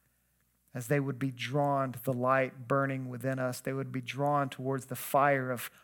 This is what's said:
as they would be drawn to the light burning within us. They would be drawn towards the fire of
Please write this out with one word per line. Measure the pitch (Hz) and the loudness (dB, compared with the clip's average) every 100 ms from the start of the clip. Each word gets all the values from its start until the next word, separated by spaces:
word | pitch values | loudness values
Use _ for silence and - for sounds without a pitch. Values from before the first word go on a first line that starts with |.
| _ _ _ _ _ _ _ | _ _ _ _ _ _ _
as | 127 117 | -6 0
they | 147 | 2
would | 139 123 | 0 -2
be | 135 | -4
drawn | 120 120 147 143 139 135 | -4 -2 0 2 2 0
to | 120 | -2
the | - | -2
light | 123 127 131 131 135 117 | 0 4 4 2 -2 0
burning | 139 135 131 127 | 2 2 -2 -6
within | 123 131 131 | -4 -2 0
us. | 127 123 | -2 -2
They | 135 | -4
would | 135 131 | -4 -4
be | 131 | -6
drawn | 120 123 143 147 135 | -6 -2 2 2 0
towards | - 131 135 - | -2 -2 -2 -4
the | 123 | -8
fire | - 143 143 139 127 | 2 4 6 4 0
of | 120 - - | -4 -8 -14